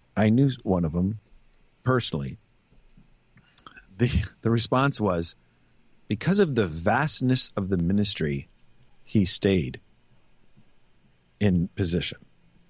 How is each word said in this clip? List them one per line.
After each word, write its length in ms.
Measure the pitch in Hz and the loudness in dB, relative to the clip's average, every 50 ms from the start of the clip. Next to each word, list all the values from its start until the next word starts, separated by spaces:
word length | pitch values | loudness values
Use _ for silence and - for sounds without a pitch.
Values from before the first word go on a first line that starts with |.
| _ _ _ | _ _ _
I 120 | - 107 107 | 2 2 4
knew 220 | 110 123 139 139 123 - - | 4 4 4 2 0 -2 -2
one 220 | 110 95 90 87 | -2 0 0 0
of 80 | 78 73 | 0 0
them 280 | 87 90 98 107 107 - _ - - _ _ _ _ _ _ _ _ - | 0 -2 -2 -2 -6 -12 _ -20 -20 _ _ _ _ _ _ _ _ -2
personally, 520 | - 127 123 113 - - 76 69 65 - - _ _ _ _ _ _ _ - - _ _ - - _ _ _ _ _ _ _ _ _ _ - - - - - - _ 95 | 0 0 0 0 -2 -6 -6 -6 -8 -10 -14 _ _ _ _ _ _ _ -20 -20 _ _ -20 -20 _ _ _ _ _ _ _ _ _ _ -20 -20 -20 -20 -20 -20 _ -4
the, 140 | 95 120 127 - - - - - _ - | 0 0 2 2 0 0 -2 -6 _ -2
the 80 | 113 | 0
response 500 | 117 117 110 - - 127 135 139 135 - | 0 0 0 0 0 2 2 0 0 0
was, 360 | 107 101 90 85 85 - - - _ _ _ _ _ _ _ _ _ _ _ _ _ | 0 0 0 0 -2 -6 -8 -16 _ _ _ _ _ _ _ _ _ _ _ _ _
because 320 | - 110 104 - 151 190 202 | -8 -6 -4 -2 0 2 2
of 160 | 202 160 135 | 2 2 2
the 120 | 113 104 | 0 0
vastness 840 | 87 76 82 82 101 107 127 147 151 - - 135 127 127 131 - - - | 0 -2 -4 -2 0 0 2 0 -2 -4 -2 0 0 0 0 -2 -4 -6
of 120 | - 95 92 | -6 -4 -2
the 80 | 98 87 | -2 0
ministry, 680 | 85 85 98 101 104 - - - 80 73 71 69 67 - _ _ _ - - _ - _ _ - - | 0 0 0 0 0 -2 -4 -4 -4 -4 -4 -6 -8 -12 _ _ _ -20 -20 _ -20 _ _ -20 -10
he 200 | - - 113 95 | -2 0 0 0
stayed 560 | 85 - - - 101 98 92 73 64 - - - _ _ _ _ _ _ _ _ _ _ _ _ _ - - - _ _ _ _ _ _ _ _ _ _ _ _ _ _ - | 0 0 0 0 2 2 2 0 -2 -8 -12 -16 _ _ _ _ _ _ _ _ _ _ _ _ _ -20 -20 -20 _ _ _ _ _ _ _ _ _ _ _ _ _ _ 0
in 300 | 107 104 90 87 82 98 | 2 2 4 2 0 -2
position. 500 | - - 101 85 85 87 - - - - - - _ _ _ _ _ _ _ | -2 -4 -4 -2 -2 -2 -4 -4 -8 -14 -18 -20 _ _ _ _ _ _ _